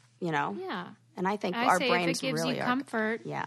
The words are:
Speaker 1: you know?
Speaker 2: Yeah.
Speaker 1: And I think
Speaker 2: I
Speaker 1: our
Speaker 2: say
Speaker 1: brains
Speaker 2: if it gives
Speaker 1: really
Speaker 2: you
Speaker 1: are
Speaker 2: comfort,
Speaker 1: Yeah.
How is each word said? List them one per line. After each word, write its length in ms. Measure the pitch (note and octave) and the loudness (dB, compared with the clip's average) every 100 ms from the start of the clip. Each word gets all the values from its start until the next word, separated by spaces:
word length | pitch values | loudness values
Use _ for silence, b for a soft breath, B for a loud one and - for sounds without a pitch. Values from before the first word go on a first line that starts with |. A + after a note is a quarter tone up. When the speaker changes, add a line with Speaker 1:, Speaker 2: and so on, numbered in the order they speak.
| _ - | _ -6
Speaker 1:
you 100 | F3 | -2
know? 240 | D3 D#3 E4 | 0 0 -4
Speaker 2:
Yeah. 280 | F#4 G3+ F3 G#3 _ - | -6 -6 -8 -14 _ -4
Speaker 1:
And 100 | F#3 | -2
I 80 | G#3 | 0
think 200 | - A3+ | -2 2
Speaker 2:
I 100 | A#3+ | 4
Speaker 1:
our 120 | F3+ | 4
Speaker 2:
say 100 | C4 | 4
Speaker 1:
brains 200 | F3+ F3 | 4 2
Speaker 2:
if 60 | F3 | 0
it 40 | C4 | 0
gives 120 | D#3+ | 0
Speaker 1:
really 160 | G#3 - | 0 0
Speaker 2:
you 60 | |
Speaker 1:
are 20 | |
Speaker 2:
comfort, 580 | B3 B3+ - A3+ A3 A3+ D3 | 0 0 -2 -2 0 -2 -6
Speaker 1:
Yeah. 180 | C#3 | -6